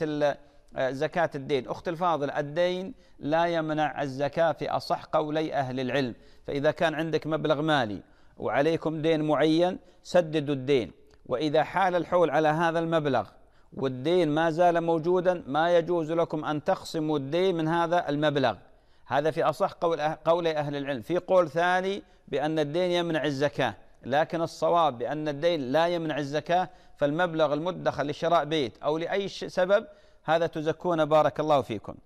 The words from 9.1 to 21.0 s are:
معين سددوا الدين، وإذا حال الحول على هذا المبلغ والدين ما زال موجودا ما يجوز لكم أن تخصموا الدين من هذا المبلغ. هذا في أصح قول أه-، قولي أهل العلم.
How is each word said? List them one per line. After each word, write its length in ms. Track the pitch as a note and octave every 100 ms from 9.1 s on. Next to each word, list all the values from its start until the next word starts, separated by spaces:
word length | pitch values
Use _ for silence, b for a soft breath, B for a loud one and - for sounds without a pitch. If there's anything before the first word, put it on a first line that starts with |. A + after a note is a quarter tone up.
| D#3+
معين 560 | D3+ C#3 D#3 D#3+ F3 F#3+ b b
سددوا 520 | - F3+ D#3+ D#3 C#3+
الدين، 380 | C#3 B2+ C3+ G2 - - - -
وإذا 380 | B2 D#3 D3+
حال 320 | C#3+ F3 F#3+ F3
الحول 340 | D#3 F3+ E3
على 180 | C#3+ D#3
هذا 300 | D#3 E3+ E3
المبلغ 500 | E3 E3 D3 B2 G2 - _ b b
والدين 560 | - C3+ B2+ C#3 F3+ D#3+
ما 220 | D3+ E3
زال 300 | D#3 F3 E3+
موجودا 640 | E3 E3 D#3+ F#3 F3 F3 -
ما 300 | D3 E3+ F3
يجوز 360 | E3 F3 D3+
لكم 320 | E3 D#3 D#3
أن 200 | D3 D3+
تخصموا 540 | - F#3 - E3 D#3 D3+
الدين 380 | C3+ E3 F#3+ E3+
من 120 | D#3+
هذا 400 | E3+ E3+ F3 D3
المبلغ. 480 | D3 D3+ C#3+ B2+ F#2+ - - b b b
هذا 240 | C3+ D3+
في 120 | D3+
أصح 300 | C#3+ D3+ F#3+
قول 280 | - F3 E3
أه-، 180 | D3+ D#3
قولي 320 | D#3+ F3 E3 D3+
أهل 200 | D3 C#3+
العلم. 260 | C#3 C3+